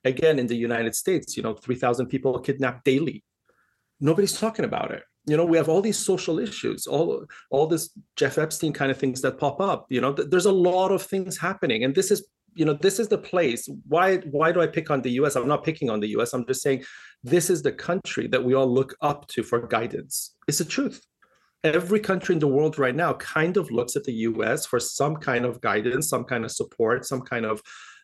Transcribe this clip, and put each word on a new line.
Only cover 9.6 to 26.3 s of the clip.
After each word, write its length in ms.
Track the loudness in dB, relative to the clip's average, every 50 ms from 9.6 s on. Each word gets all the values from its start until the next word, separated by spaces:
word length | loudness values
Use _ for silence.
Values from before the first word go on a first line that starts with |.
| 0
up. 240 | 0 -2 -2 -4 _
You 140 | -2 0 0
know, 100 | 0 0
th-, 160 | -2 0 2
there's 180 | 2 2 4
a 60 | 4 4
lot 400 | 4 4 4 4 4 2 2 2
of 80 | 0 -2
things 360 | -4 -4 -4 -4 -4 -6 -4
happening. 440 | -4 -4 -2 -2 -2 0 0 2 0
And 120 | 2 2
this 160 | 2 2 2
is, 180 | 0 0 0 -8 _ _ _ _ _
you 120 | 0 2
know, 80 | 2 2
this 260 | 2 2 2 2 2
is 80 | 0 0
the 80 | 0
place. 500 | -2 -2 -2 0 2 2 2 0 -2 -6 -10 -14 -16 -6 0
Why, 300 | 2 4 4 4 4 2
why 340 | 0 -2 0 2 2 4 4
do 80 | 4
I 60 | 2
pick 240 | 2 0 -2 -2 0
on 100 | 0 0
the 120 | 0 0 0
U 140 | 2 2
S? 80 | 2 2
I'm 140 | 0 2 2
not 160 | 0 0 0
picking 240 | -4 -4 -2 -2 -2
on 120 | 0 0
the 80 | -2 -2
U 120 | 0 0
S. 140 | 0 0 -2
I'm 120 | -4 -4
just 140 | -2 -4 -2
saying 240 | 0 0 0 0 -2 -10 -18 -20 -20 -20 -20 _ -2
this 260 | 0 2 2 2 2
is 140 | 0 0 0
the 100 | -2 -2
country 540 | -2 -4 -4 -4 -2 -4 -4 -6 -6 -2 0
that 160 | 0 0 2
we 80 | 4 4
all 180 | 4 4 4
look 240 | 4 2 2 0 -4 -4
up 260 | -2 -2 -2 -4 -8 -6
to 140 | -4 -4 -2
for 240 | 0 -2 -2 0
guidance. 720 | 0 -2 -2 -2 -2 -6 -8 -10 -8 -8 -10 -10 -10 -14 _ _
It's 120 | -4 -2 -2
the 80 | -2
truth. 340 | -2 -2 -2 -2 -4 -6 -10 -16 _ _ _ _ _ _ _ _ _ _ _ 0
Every 360 | 0 2 2 2 2 0 0
country 340 | 2 0 -2 -2 0 0 0
in 40 | 2
the 80 | 2
world 320 | 2 4 4 2 2 2 2
right 160 | 0 0 2
now 200 | 0 0 0 -2
kind 420 | -2 -6 -4 -2 0 0 2 2
of 140 | 0 0 0
looks 260 | -2 -2 -2 -2 -4
at 80 | -4 -4
the 80 | -4 -4
U 320 | -2 -2 0 0 0 0
S 220 | 0 0 -2 -2
for 120 | -2 -2 -2
some 380 | -2 -4 -2 -2 -2 -2 -2
kind 300 | -4 -4 -2 -2 0 0
of 160 | -2 -4 -2 -2
guidance, 440 | 0 0 0 0 0 0 -2 -2
some 180 | -2 -2 -4 -2
kind 200 | -4